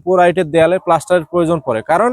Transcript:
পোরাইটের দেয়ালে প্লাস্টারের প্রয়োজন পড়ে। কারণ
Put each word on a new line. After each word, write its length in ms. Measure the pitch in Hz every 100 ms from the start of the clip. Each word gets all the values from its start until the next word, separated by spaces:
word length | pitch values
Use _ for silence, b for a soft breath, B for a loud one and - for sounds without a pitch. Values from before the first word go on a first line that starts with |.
পোরাইটের 440 | 170 185 175 165 160
দেয়ালে 240 | 165 160 185
প্লাস্টারের 460 | - 165 - 180
প্রয়োজন 340 | 156 175 165 170
পড়ে। 160 | 131 110
কারণ 280 | 113 165 233